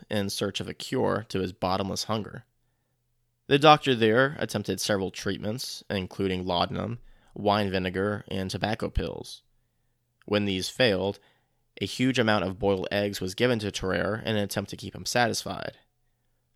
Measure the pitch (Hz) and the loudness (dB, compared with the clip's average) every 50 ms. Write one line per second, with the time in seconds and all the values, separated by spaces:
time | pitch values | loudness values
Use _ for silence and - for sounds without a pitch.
0 | - - 113 104 101 98 - - 113 101 95 - 95 95 92 - - - - 127 | -8 -4 -2 -2 -2 -2 -2 -2 -2 -2 -2 -4 -6 -8 -8 -10 -8 -4 -2 0
1 | 110 98 95 101 110 - - 98 92 92 92 - - 92 92 95 98 95 90 - | 0 0 0 -2 -4 -4 -4 -2 -2 -4 -4 -2 0 0 0 0 0 -2 -4 -4
2 | - - 107 113 104 - - - - _ _ _ _ _ _ _ _ _ _ _ | -4 -2 -4 -4 -4 -6 -12 -16 -18 _ _ _ _ _ _ _ _ _ _ _
3 | _ _ _ _ _ _ _ _ _ - 135 143 139 156 151 147 - 135 131 113 | _ _ _ _ _ _ _ _ _ 2 2 6 8 8 8 8 6 2 2 4
4 | 113 110 107 123 131 139 156 - - 113 - 107 101 - 95 98 - - 107 95 | 4 6 6 6 4 2 0 -4 -6 -4 -4 -2 -2 -2 -4 -2 0 0 0 0
5 | 95 90 - - - 104 95 - - 101 110 135 - - - - - - - 98 | 0 -2 -4 -6 -4 -4 -4 -4 -4 -4 -6 -6 -6 -10 -10 -12 -8 -4 -4 -4
6 | 92 90 - - 98 95 92 90 90 92 90 87 90 90 92 92 95 104 117 120 | -4 -4 -4 -2 -2 0 0 -2 -2 0 2 2 2 2 0 -4 -4 -6 -6 -8
7 | - - - - _ _ - 101 101 104 101 107 104 98 92 95 92 92 90 95 | -12 -18 -20 -20 _ _ -8 -2 2 4 4 4 2 2 0 0 0 0 0 0
8 | 98 104 104 101 - - - 98 95 95 - 98 87 104 110 - - - - - | 0 0 -2 -4 -6 -6 -4 -4 -4 -4 -4 -2 -2 -2 -2 -2 -4 -4 -2 -4
9 | 90 - - - - - - - _ _ _ _ _ _ _ _ _ _ _ _ | -4 -4 -4 -8 -10 -14 -16 -18 _ _ _ _ _ _ _ _ _ _ _ _
10 | _ _ _ _ _ - 101 104 101 101 95 92 87 - - - 127 117 98 90 | _ _ _ _ _ 0 0 2 2 2 0 0 -2 -2 0 2 4 4 4 4
11 | 92 101 101 - _ _ _ _ _ _ _ _ _ _ _ - 104 98 - - | 0 -2 -4 -6 _ _ _ _ _ _ _ _ _ _ _ -6 -6 -4 -2 0
12 | 123 131 127 127 117 110 107 104 87 95 95 92 104 98 98 92 92 - - 101 | 0 2 2 4 4 4 4 4 2 0 -2 0 2 2 2 2 0 -2 0 0
13 | 104 104 101 - 104 95 92 - 117 127 123 110 104 101 92 - - 92 90 90 | 0 0 -2 -4 -6 -6 -2 2 2 2 2 2 -2 -4 -4 -4 -2 -2 0 0
14 | 90 92 104 117 - - 110 104 101 98 - 110 98 - - - - 98 - - | 0 0 -2 -2 -2 -2 0 0 0 -2 -2 -4 -4 -4 -8 -10 -12 -12 -12 -10
15 | 90 - - 120 120 113 98 - - - 92 - - - - - _ _ _ _ | -6 -2 0 2 2 2 0 -2 -4 -6 -6 -6 -8 -8 -10 -12 _ _ _ _
16 | _ _ _ _ _ _ _ _ _ _ _ | _ _ _ _ _ _ _ _ _ _ _